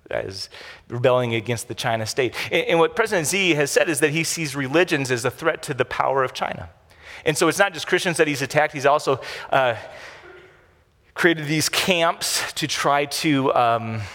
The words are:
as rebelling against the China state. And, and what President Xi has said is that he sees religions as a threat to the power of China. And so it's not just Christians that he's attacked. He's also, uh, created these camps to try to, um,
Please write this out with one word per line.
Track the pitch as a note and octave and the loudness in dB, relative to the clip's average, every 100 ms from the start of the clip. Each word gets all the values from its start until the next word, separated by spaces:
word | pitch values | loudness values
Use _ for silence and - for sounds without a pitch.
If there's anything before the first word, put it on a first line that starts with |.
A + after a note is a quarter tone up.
| - | -8
as | A1+ - F#2+ - - - - - | -6 -6 -10 -14 -16 -18 -20 -10
rebelling | A#2+ B2+ B2 A#2+ | 0 4 4 2
against | A2+ A2 A#2 - | -2 -2 -6 -6
the | |
China | - B2+ A2+ G#2+ | -6 -2 -2 -2
state. | - B2 - - | -2 -2 -2 -2
And, | D#3 A#3 | -2 2
and | E3+ | 4
what | D#3+ D#3+ | 4 2
President | A3 G3+ D3+ | 0 0 0
Xi | F#3+ F#3 | 0 2
has | D3+ C#3+ | 2 2
said | - D3 | 2 2
is | D3 | 2
that | D3+ | 2
he | D#3+ | 2
sees | D#3+ - D#3 C3+ | -2 -2 -4 -4
religions | C3 D3+ F3+ D3+ B2+ | 0 2 4 2 0
as | B2+ A#2+ | 0 -2
a | |
threat | - D#3 D#3+ | 0 -2 -2
to | - | -4
the | B2+ | -2
power | B2+ - C3 C3+ | -2 -2 0 0
of | B2+ | 0
China. | - - - F2 - _ - - - | -2 -6 -6 -12 -18 _ -20 -20 -4
And | - D3+ | -2 2
so | E3 | 2
it's | D#3 | 4
not | G3 | 0
just | D#3 - | 0 -2
Christians | F3+ F#3 D3+ | 0 0 2
that | D#3 | 2
he's | C#3 | 2
attacked. | C3+ D3+ D3+ | 0 2 0
He's | C#3+ | 2
also, | C#3 D3 D3+ C3+ - - - | 2 2 2 -2 -2 -10 0
uh, | C3+ B2+ A2 - - - - - - - - _ _ _ _ _ | 2 2 0 -8 -16 -18 -20 -20 -20 -20 -20 _ _ _ _ _
created | - F3 D#3+ D3 | 0 2 2 0
these | D#3 - | 0 0
camps | - - F3 E3 - - - - | 0 0 2 2 0 -4 -4 -4
to | - D3+ | -4 -4
try | - D#3+ C#3+ | -2 0 0
to, | C#3+ - E3 C#3 C3 | 0 -2 2 2 4
um, | - A#2+ A#2 A2 A2 G2+ | 2 2 2 -2 -6 -8